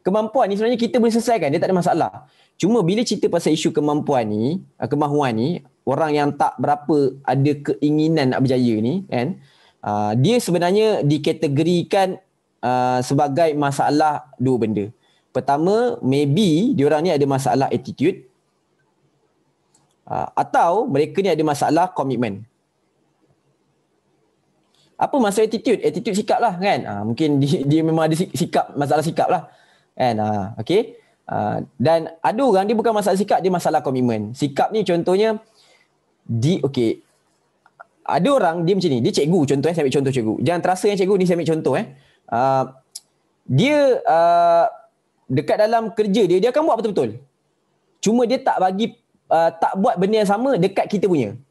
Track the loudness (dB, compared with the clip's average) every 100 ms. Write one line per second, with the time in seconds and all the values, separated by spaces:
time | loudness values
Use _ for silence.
0 | -2 -2 0 0 0 0 -2 0 0 2
1 | 2 2 0 0 0 0 0 0 2 0
2 | -2 -6 -20 _ _ -4 0 2 2 0
3 | -2 -2 0 0 0 0 0 0 0 0
4 | 0 0 0 -2 -2 -4 -8 -10 -4 -2
5 | 0 0 0 0 -2 -4 -10 _ -4 -2
6 | 0 0 0 0 -2 -2 -2 -2 0 2
7 | 2 -2 -2 0 2 0 -4 -2 0 2
8 | 2 2 0 2 2 2 2 0 0 -4
9 | -4 -4 -4 -6 -14 _ _ _ -6 -4
10 | -2 0 2 0 0 0 2 2 2 2
11 | 0 0 0 -2 -2 0 2 0 0 0
12 | 0 -2 _ _ _ _ -2 0 2 0
13 | 0 0 0 2 0 2 0 0 0 2
14 | 2 -2 -8 -4 0 0 0 -2 -4 -8
15 | _ _ _ -6 -2 0 2 2 0 -2
16 | 0 0 2 2 2 2 2 2 2 2
17 | 0 0 2 0 0 0 0 -2 -6 -4
18 | -2 -2 -8 _ _ _ _ _ _ _
19 | _ _ _ _ _ _ _ _ _ _
20 | -10 -8 -6 -6 -2 2 2 2 0 0
21 | 0 0 0 0 0 0 0 2 0 -2
22 | -4 -2 -4 -6 -14 _ _ _ _ _
23 | _ _ _ _ _ _ _ _ _ _
24 | _ _ _ _ _ _ _ _ _ -4
25 | -2 2 2 2 0 0 0 0 0 -2
26 | -2 -2 0 0 0 0 0 -2 -2 -6
27 | -4 -2 0 2 2 0 2 2 2 2
28 | 2 0 -2 -4 -2 -2 -2 -4 -2 0
29 | 0 0 0 -2 -4 -20 _ _ _ -4
30 | -2 0 -2 -2 -6 -8 -2 0 -2 -8
31 | _ _ -8 -4 -4 -4 -8 -2 0 2
32 | 0 -4 -2 0 2 2 2 0 0 0
33 | 0 0 0 0 0 -2 0 -2 0 0
34 | 0 -2 -4 -4 -4 -2 -2 0 0 0
35 | 0 2 2 -2 -8 _ _ _ _ _
36 | _ _ -6 -2 0 0 -2 0 -2 -2
37 | _ _ _ _ _ _ _ -20 -20 _
38 | -4 -2 2 2 0 0 0 0 0 0
39 | 0 -2 0 2 2 0 0 0 0 0
40 | 0 -2 -2 -2 -2 0 0 0 0 0
41 | 0 2 2 0 0 -2 0 -2 -4 -12
42 | _ _ -6 -2 0 0 -2 -8 _ -20
43 | _ _ _ _ -2 2 2 4 2 2
44 | 2 2 4 4 4 4 2 -2 -18 _
45 | _ _ -6 -4 0 2 2 0 -2 -2
46 | 0 2 4 2 2 0 0 0 -2 -2
47 | -2 -4 -18 _ _ _ _ _ _ _
48 | 0 2 2 0 -2 0 0 0 -4 -6
49 | _ _ -2 2 2 0 -4 0 0 0
50 | 0 2 2 0 0 0 0 0 -4 -2
51 | 0 0 -2 -6 -18